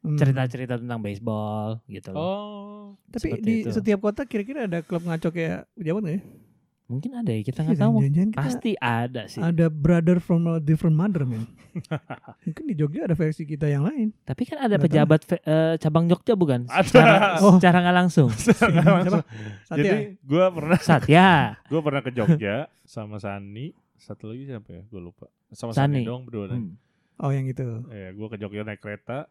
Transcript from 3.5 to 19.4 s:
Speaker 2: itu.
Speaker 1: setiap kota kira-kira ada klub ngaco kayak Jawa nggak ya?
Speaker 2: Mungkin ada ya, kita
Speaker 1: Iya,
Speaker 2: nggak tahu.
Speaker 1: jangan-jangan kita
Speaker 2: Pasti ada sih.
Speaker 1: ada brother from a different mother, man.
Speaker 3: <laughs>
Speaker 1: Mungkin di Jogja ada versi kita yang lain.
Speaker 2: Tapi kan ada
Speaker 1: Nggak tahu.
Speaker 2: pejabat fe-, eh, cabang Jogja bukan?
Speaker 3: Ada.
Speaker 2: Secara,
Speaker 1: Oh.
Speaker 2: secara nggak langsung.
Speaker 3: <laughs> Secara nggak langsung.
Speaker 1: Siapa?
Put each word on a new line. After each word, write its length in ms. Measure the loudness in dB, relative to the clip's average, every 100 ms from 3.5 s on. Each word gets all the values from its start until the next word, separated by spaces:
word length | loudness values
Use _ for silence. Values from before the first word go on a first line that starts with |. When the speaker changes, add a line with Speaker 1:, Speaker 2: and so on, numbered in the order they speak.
| -2
Speaker 2:
itu. 80 | -2
Speaker 1:
setiap 280 | -4 0 0
kota 220 | 0 -4
kira-kira 420 | -6 -6 -8 -8 -6
ada 160 | -6
klub 200 | -6 -8
ngaco 280 | -6 -4 -4
kayak 360 | -4 -6 -8 -12 -12
Jawa 240 | -6 -4
nggak 160 | -4 -6
ya? 80 | -8 -20 _ _ _ _ _
Speaker 2:
Mungkin 260 | -8 -8 -6
ada 160 | -4
ya, 100 | -4
kita 180 | -4 -4
Speaker 1:
Iya, 80 | -2
Speaker 2:
nggak 140 | 2
tahu. 120 | 2 2
Speaker 1:
jangan-jangan 320 | 2 2 0
kita 100 | -2
Speaker 2:
Pasti 280 | -4 -4 -4 -2
ada 440 | -2 -2 -2 -6 -10
sih. 160 | -6
Speaker 1:
ada 240 | -2 2 0
brother 500 | 2 2 4 4 2
from 260 | 2 0 0
a 80 | -2
different 340 | 0 0 2
mother, 320 | 2 0 -2 -4
man. 240 | -6 -8 -14 _
Speaker 3:
<laughs> 720 | -14 -8 -10 _ -18 -16 -12 -12
Speaker 1:
Mungkin 180 | -10
di 120 | -8 -4
Jogja 260 | -2 -2
ada 120 | -2 0
versi 260 | -2 -4
kita 240 | -8 -4 -2
yang 160 | 0
lain. 300 | 0 0 -4 -4
Speaker 2:
Tapi 240 | -12 -8 -6
kan 160 | -4
ada 80 | 0
Speaker 1:
Nggak 80 | 2
tahu. 80 | 4
Speaker 2:
pejabat 360 | 4 4 4
fe-, 180 | 2 -4
eh, 300 | 0 2 2 0
cabang 280 | 0 2 2
Jogja 280 | 0 2 2
bukan? 260 | 2 0 0
Speaker 3:
Ada. 180 | 0 6
Speaker 2:
Secara, 280 | 8 8 6 4 6
Speaker 1:
Oh. 160 | 8 8
Speaker 2:
secara 200 | 8 6
nggak 180 | 4 4
langsung. 320 | 4 4 4 2
Speaker 3:
<laughs> 0 |
Secara 320 | 2 4 4 6
nggak 100 | 6
langsung. 300 | 6 4 0 -2
Speaker 1:
Siapa? 400 | -12